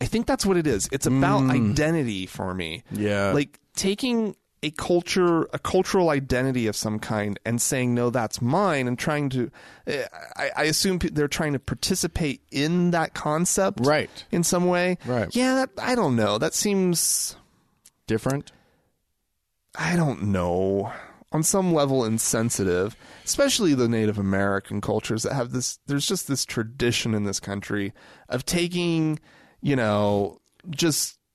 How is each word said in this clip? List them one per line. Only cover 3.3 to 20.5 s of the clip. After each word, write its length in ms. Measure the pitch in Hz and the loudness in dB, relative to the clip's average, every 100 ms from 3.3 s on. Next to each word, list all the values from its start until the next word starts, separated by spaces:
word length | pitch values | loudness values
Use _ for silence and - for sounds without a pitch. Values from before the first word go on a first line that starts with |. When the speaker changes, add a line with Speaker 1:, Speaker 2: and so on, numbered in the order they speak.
Speaker 1:
Like, 260 | 147 139 - _ - | 2 0 -8 _ -4
taking 580 | 196 202 262 233 214 - _ _ | -2 -2 0 0 -2 -6 _ _
a 80 | 151 | -8
culture, 720 | - - 175 170 185 175 165 - | -6 0 0 2 2 4 4 0
a 60 | - | -4
cultural 500 | - 185 190 196 175 | 0 0 2 2 2
identity 560 | 143 135 123 131 127 110 | 0 0 0 0 0 0
of 80 | |
some 240 | 104 110 107 | -2 -4 -4
kind 400 | - 110 104 101 113 | -2 -2 -2 -4 -4
and 160 | 120 | -2
saying, 320 | - 135 123 | 0 0 0
"No, 160 | 120 120 | 2 2
that's 320 | 120 110 - | 0 -2 -2
mine," 460 | 120 165 202 143 123 | 0 2 2 2 0
and 100 | 123 | -2
trying 300 | - 147 143 | -2 -2 0
to, 220 | 131 117 - - - - | -2 -4 -6 -20 -14 -6
eh, 180 | 139 117 - 76 - | -6 -6 -12 -16 -8
I, 140 | 139 - | -6 0
I 80 | |
assume 340 | 151 156 196 180 | 0 2 0 0
pe-, 120 | 170 | 0
they're 180 | 151 147 | 0 0
trying 240 | - 156 | 0 -2
to 80 | 139 | -2
participate 840 | - 117 - 190 175 - 156 131 _ | -4 -6 -2 -2 -2 -2 -4 -4 _
in 400 | 135 151 175 175 | -2 0 2 2
that 240 | 170 160 | 2 0
concept 640 | - 151 151 185 - 190 202 127 | -4 -2 0 0 2 0 2 2
Speaker 2:
Right. 240 | 151 104 - - | 2 0 -8 -4
Speaker 1:
in 100 | 180 | -2
some 240 | 165 180 180 | 2 2 2
way. 320 | 175 180 175 - | 2 0 -2 -2
Speaker 2:
Right. 220 | 123 107 | -2 -2
Speaker 1:
Yeah, 200 | 240 254 | 0 2
that, 160 | 262 262 - | 2 -2 -4
I 160 | 233 | -2
don't 220 | 247 165 120 | 0 2 2
know. 220 | 104 107 | 2 2
That 160 | 160 | 0
seems 800 | - 208 196 185 170 - - - - _ _ _ _ - _ - | 0 0 2 2 2 0 -2 -4 -10 _ _ _ _ -20 _ -4
Speaker 2:
Different? 440 | 110 135 139 - - _ _ _ _ _ _ _ _ _ _ _ - | -2 0 -4 -6 -18 _ _ _ _ _ _ _ _ _ _ _ -6
Speaker 1:
I 200 | 160 175 | 0 2
don't 280 | 156 90 | 0 0
know. 680 | 101 95 87 | 0 0 0